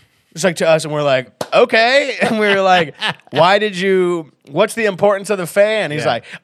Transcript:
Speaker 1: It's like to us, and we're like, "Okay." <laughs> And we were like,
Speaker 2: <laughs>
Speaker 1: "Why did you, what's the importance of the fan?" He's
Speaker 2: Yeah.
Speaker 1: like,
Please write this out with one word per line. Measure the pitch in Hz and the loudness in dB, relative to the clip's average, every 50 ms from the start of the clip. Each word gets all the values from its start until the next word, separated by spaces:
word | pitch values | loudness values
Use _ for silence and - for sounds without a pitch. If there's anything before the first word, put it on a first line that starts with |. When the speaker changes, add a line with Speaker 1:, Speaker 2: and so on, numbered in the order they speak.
| _ _ _ _ _ _ | _ _ _ _ _ _
Speaker 1:
It's | - 165 147 | -8 -4 -2
like | 185 165 - | -2 -2 0
to | 185 165 | 2 2
us, | 160 160 151 | 2 2 0
and | 151 151 | -2 -4
we're | 151 147 | -2 0
like, | 143 131 127 123 - - - - - - | 2 0 0 -2 -4 -10 -12 -6 -2 2
"Okay." | 180 240 240 233 220 226 240 262 277 294 269 220 180 | 2 2 4 4 2 2 2 2 0 0 -2 -4 -4
<laughs> | |
And | 175 240 233 214 | -2 -2 -2 0
we | 214 208 | 0 0
were | 196 196 | 0 2
like, | 190 185 185 180 165 139 - - 220 214 151 | 2 4 2 2 2 -2 -6 -6 -6 -6 -6
Speaker 2:
<laughs> | - _ _ | -8 _ _
Speaker 1:
"Why | - 139 160 180 202 208 | 0 2 4 4 4 2
did | 214 214 190 175 | 0 -2 -4 -2
you, | 190 196 190 185 180 175 175 170 160 139 _ _ _ - | -2 0 0 2 0 0 -2 -4 -8 -10 _ _ _ -6
what's | 139 165 214 214 - | -2 -2 -2 0 -2
the | 226 220 | -2 -2
importance | 208 185 156 196 202 202 196 202 185 | -2 -2 0 0 0 0 0 -2 -4
of | 208 185 | -4 -4
the | 175 160 | -6 -2
fan?" | - 202 202 214 220 214 190 151 | 0 2 2 2 2 -2 -4 -4
He's | 147 147 | -4 -4
Speaker 2:
Yeah. | - 147 | -2 -2
Speaker 1:
like, | 123 113 - - - - | -4 -4 -6 -12 -10 -2